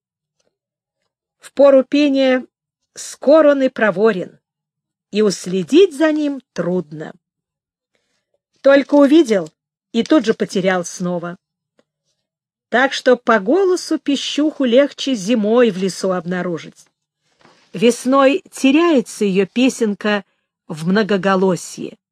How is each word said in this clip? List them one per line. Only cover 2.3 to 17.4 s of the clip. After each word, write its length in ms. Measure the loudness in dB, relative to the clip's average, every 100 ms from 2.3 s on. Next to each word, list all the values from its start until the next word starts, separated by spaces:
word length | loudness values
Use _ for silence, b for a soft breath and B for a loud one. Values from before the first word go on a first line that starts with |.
| -2 -6 _ _ _ _
скор 540 | -20 -18 -4 2 4 4
он 160 | 2
и 60 | 0
проворен, 680 | 0 -2 0 0 -2 -8 _ _ _ _ _ _ _ _
и 100 | -2
уследить 760 | -2 -2 -6 -6 0 2 2 2
за 160 | -2
ним 300 | -2 -4 -8 -12
трудно. 600 | -8 -4 -4 -6 -12 -16 -20 _ _ _ _ _ _ _ _ _ _ _ _ _ _
Только 340 | 4 4 4 4
увидел 540 | 6 4 4 0 -4 _ _ _ _
и 120 | -4
тут 220 | 0 0 0
же 80 |
потерял 520 | -4 -4 -4 -2 -2 -6
снова. 520 | -8 -8 -8 -10 -16 _ _ _ _ _ _ _ _ _ _ _ _ -4
Так 240 | -2 0
что 240 | 0 0 0
по 220 | 2 0
голосу 580 | 0 0 0 -2 -4 -6
пищуху 680 | -4 -4 -4 -4 -4 -2
легче 520 | 2 2 2 -2 -6 -4
зимой 560 | -2 -2 0 2 2
в 60 | 0
лесу 340 | -6 -4 -6
обнаружить. 720 | -6 -6 -6 -6 -8 -12 -20 _ _ _ _ _ _